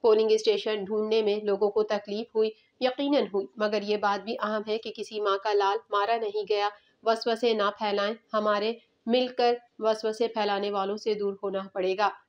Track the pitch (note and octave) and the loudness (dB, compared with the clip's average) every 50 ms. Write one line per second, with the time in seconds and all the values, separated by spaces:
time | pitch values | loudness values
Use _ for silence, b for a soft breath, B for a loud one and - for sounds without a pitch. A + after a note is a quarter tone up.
0 | - A#3 G#3+ G#3+ A3 A3 G#3+ G#3+ G#3+ A3+ G#3 G3 - A3 G#3+ G#3+ F#3+ F#3 A3 G#3+ | 6 6 6 6 6 4 2 2 4 0 0 0 0 -4 -4 -4 -4 -4 -2 -2
1 | G#3+ G#3+ A3 A3+ G#3+ G#3 G3+ G#3+ G#3 G#3 G3 G3 G#3+ G3+ - A3 G#3+ G#3+ G#3+ G3+ | 0 0 0 2 2 2 0 0 0 -2 0 2 0 0 2 0 0 0 -2 -4
2 | G3+ - G3+ G#3+ A#3 - _ A3 A3 A3 A3 B B B B _ B3+ B3+ B3+ - | -4 -6 -8 -8 -8 -4 _ 0 0 0 -2 B B B B _ -2 -2 0 0
3 | C#4+ C#4+ D4 C4+ A3+ F#3 F#3+ G3 G3 - _ A3 G#3 G#3 G#3+ G#3 G3+ G3+ G#3 G#3 | 0 2 2 2 2 0 -2 -4 -4 -4 _ -2 -2 0 0 -2 0 0 -2 0
4 | G3+ G3+ G3+ G3+ F#3+ A3 A#3+ - - G#3 G#3+ G#3+ G#3 A3 G#3+ A3+ - A3+ G#3 - | 2 0 0 0 -4 -6 -6 -4 -4 -4 -4 -4 -2 -4 -4 -4 -4 -8 -10 -10
5 | G3+ - A3 G#3+ G#3 G3+ G3 G3 - A3 G#3 G3+ G3 G3 G3+ A3+ - _ G#3 G3+ | -12 -8 -6 -4 0 0 0 0 0 0 2 2 2 2 0 0 -4 _ 0 0
6 | G3+ G3+ A#3 A#3 A3+ G#3 G3+ G#3+ G#3 F#3 G#3+ G3+ G3+ G#3 G#3 B B B B B | 2 2 0 0 -2 -4 -4 -4 -2 0 0 0 0 -2 -4 B B B B B
7 | - A3 A3+ A3+ - A#3 A3+ A3 - A#3 A3+ G#3+ G3+ G#3 G#3 - A3 G#3 G3+ G3+ | 0 0 0 2 0 -2 -2 2 2 2 2 4 2 0 0 0 -2 0 0 0
8 | G3+ G#3 A3+ A3 _ _ - G#3+ G#3 G#3+ G#3 G3+ G#3 A3 A#3 A3+ B B _ _ | 0 -2 -4 -6 _ _ -4 0 0 2 0 2 0 -2 -4 -6 B B _ _
9 | _ A#3 A3+ B3+ B3+ B3 B3+ - A#3+ A#3+ A#3+ A#3+ - _ _ - G#3+ A3 A3+ A3 | _ 0 2 2 2 0 0 2 2 2 2 0 -4 _ _ -2 0 0 0 0
10 | - A3 A3 - A#3+ A3+ A3+ A3+ G#3 G#3 G3+ G3 G3+ G3+ G3+ G3+ G3 G3 G3+ G#3+ | -2 -4 0 0 -2 -2 0 -2 0 0 0 0 -2 -2 -2 -2 -2 -2 -4 -4
11 | - A3+ G#3+ G3+ G3+ G3+ G3 G3 - G3 F#3+ F#3+ G3 G3 _ G3+ F3+ F#3 F#3+ F#3+ | -2 -2 -2 0 -2 -4 -4 -4 -6 -4 -4 -4 -6 -6 _ -2 0 0 2 2
12 | G#3 G3 - - _ | 0 0 0 -4 _